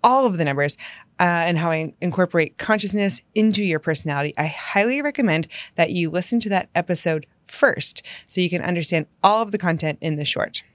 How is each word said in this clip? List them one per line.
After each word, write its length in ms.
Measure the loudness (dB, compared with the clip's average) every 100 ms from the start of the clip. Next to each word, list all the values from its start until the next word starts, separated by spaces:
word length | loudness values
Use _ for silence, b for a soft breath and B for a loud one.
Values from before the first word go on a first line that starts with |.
all 220 | 6 4 2
of 120 | 2
the 60 |
numbers, 320 | 0 0 -2 -2 B B B 0
uh, 240 | 0 2
and 140 | 2 0
how 140 | 0
I 200 | -2 -4 -4
incorporate 560 | -4 0 0 2 -2 _
consciousness 640 | -2 -2 0 0 0 -2 _
into 300 | 2 2 2
your 160 | 0 0
personality, 520 | 0 -2 -2 -2 -4 -2
I 80 | -4
highly 560 | -4 -2 0 2 0
recommend 460 | -2 0 2 2 -2 B B
that 160 | -2 0
you 180 | 0 -2
listen 300 | -2 -2 -2
to 100 | 0
that 180 | -2 0 -4
episode 500 | -2 -2 0 -2 -6 _ -20
first 580 | 0 2 2 -4 -6 B B
so 160 | B 0
you 80 | 0
can 140 | 0
understand 440 | -2 -2 0 -2 -2 _
all 180 | 4 4
of 80 | 0
the 80 | -2
content 400 | 0 -2 -2 -4
in 140 | -4
the 100 | -4
short. 380 | -4 -4 -4 -6 -16